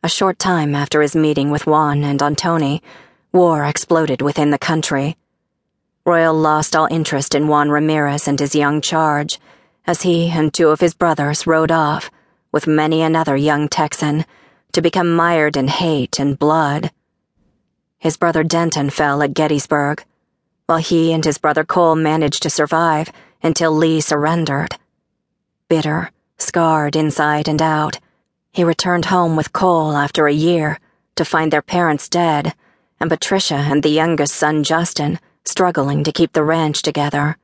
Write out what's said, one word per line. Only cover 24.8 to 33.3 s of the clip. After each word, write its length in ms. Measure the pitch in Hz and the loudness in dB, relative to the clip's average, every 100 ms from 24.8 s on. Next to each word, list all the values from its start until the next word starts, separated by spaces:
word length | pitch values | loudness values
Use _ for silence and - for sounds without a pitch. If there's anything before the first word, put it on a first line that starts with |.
| _ _ _ _ _ _ _ _ _ | _ _ _ _ _ _ _ _ _
Bitter, 440 | 165 151 156 170 _ _ _ | -2 0 -4 -6 _ _ _
scarred 580 | - 180 165 156 147 156 | -4 0 2 2 0 0
inside 520 | 156 147 151 151 151 | -2 0 0 0 -2
and 140 | 151 | 0
out, 380 | 160 156 151 - _ _ _ _ _ | 0 0 -2 -6 _ _ _ _ _
he 120 | - | 0
returned 420 | 170 170 185 175 - | 0 0 0 0 2
home 300 | 185 170 160 | 0 2 0
with 180 | 151 | -2
Cole 420 | - 190 170 156 147 | 0 2 2 2 0
after 320 | 143 - 151 | -2 0 2
a 60 | |
year 460 | 147 160 170 151 151 _ _ _ - | 2 2 0 0 -6 _ _ _ -6
to 100 | 160 | -2
find 260 | 165 160 | 0 0
their 100 | 151 | -2
parents 480 | - 175 170 147 - | -2 0 0 0 -2
dead 440 | 175 170 147 - - _ _ _ _ | 0 0 0 -2 -8 _ _ _ _
and 100 | 160 | -2
Patricia 460 | 160 - | -2 0